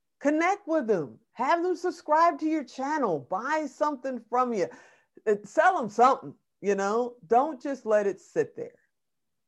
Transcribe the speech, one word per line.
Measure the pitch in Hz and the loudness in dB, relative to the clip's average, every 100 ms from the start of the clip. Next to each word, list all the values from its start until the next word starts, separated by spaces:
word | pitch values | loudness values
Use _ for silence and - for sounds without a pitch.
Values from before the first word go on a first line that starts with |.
| _ _ | _ _
Connect | 277 302 339 403 - | 0 2 0 -2 -2
with | 320 226 | -2 0
them. | 196 135 110 _ | -2 -2 -12 _
Have | - 269 339 | -4 0 0
them | 349 349 | 0 -2
subscribe | 370 - - 302 339 285 | -4 -6 0 4 4 2
to | 311 | -2
your | 311 | -4
channel. | 262 - 262 302 233 156 131 | -4 -8 -4 -2 -2 -2 -4
Buy | 185 254 311 294 | -6 -4 -4 -4
something | - 302 294 269 254 - | -4 -4 -4 -8 -10 -4
from | 240 254 | -2 0
you. | 226 170 - - _ _ _ - | 0 -4 -6 -20 _ _ _ -2
Uh, | 208 | -2
sell | 208 - 339 359 | -2 2 4 2
'em | 226 | 0
something, | - 254 254 143 - _ _ | 4 4 4 -4 -18 _ _
you | 190 196 | -2 -2
know? | 196 220 247 240 160 | 0 -2 -4 -6 2
Don't | 233 294 285 | 2 2 -2
just | 294 262 220 | -8 -6 0
let | 214 202 | 0 0
it | 190 | -4
sit | _ - - - | _ -4 -4 -6
there. | - - _ _ _ _ _ _ | -16 -16 _ _ _ _ _ _